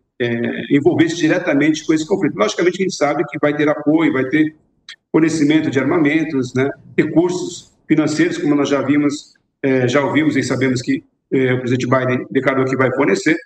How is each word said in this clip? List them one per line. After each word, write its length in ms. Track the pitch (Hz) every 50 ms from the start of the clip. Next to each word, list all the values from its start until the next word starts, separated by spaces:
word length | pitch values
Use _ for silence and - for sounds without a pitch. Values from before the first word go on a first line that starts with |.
| _ _ _ -
é, 540 | 120 117 117 117 120 117 117 120 117 - 143
envolvesse 400 | 143 139 175 147 - 170 165 160
diretamente 680 | - 156 156 175 180 175 170 143 139 147 156 151 - -
com 120 | - 156
esse 120 | 156 156
conflito. 280 | - 196 190 156 139 151
Logicamente, 440 | 180 208 202 - - 170 180 185 196
a 40 | 190
gente 120 | 185 -
sabe 280 | - 147 143 151 156 165
que 120 | - - 147
vai 140 | 151 147 147
ter 120 | 147 147
apoio, 460 | 151 147 151 - 143 156 165 160 139 123
vai 120 | 131 127
ter 300 | - 151 156 156 151 - _ _ _ _ _ _ - - _ _ _
fornecimento 600 | - 160 160 156 - - 143 143 156 151 - 131
de 80 | 127 135
armamentos, 720 | - 143 175 170 147 143 156 160 156 - 139 135 123 123 -
né, 160 | 127 135 143 - - - - -
recursos 760 | - 160 156 - 156 180 180 180 - - - - - - _ _ _ _
financeiros, 500 | - 156 151 151 143 - 156 170 175 160
como 160 | - 165 147 147
nós 140 | 143 139 135
já 120 | 143 135
vimos, 520 | 123 131 147 147 147 143 143 - - - _ _ _ _ _ _ -
é, 240 | 135 131 131 123
já 140 | 117 131 147
ouvimos 340 | 135 117 120 147 156 147 123
e 60 | 135
sabemos 400 | 117 - 135 123 131 131 123 120
que, 220 | - 135 135 - - _ _ _ _ -
é, 220 | 139 135 131 127 127
o 60 | 123
presidente 280 | 131 135 131 117 117
Biden 380 | 123 131 131 127 127 127 - - -
declarou 340 | - 131 - 143 131 131 131
que 100 | 131 135
vai 160 | 127 131 120 -
fornecer, 400 | 139 143 190 196 - - 156 165 165 -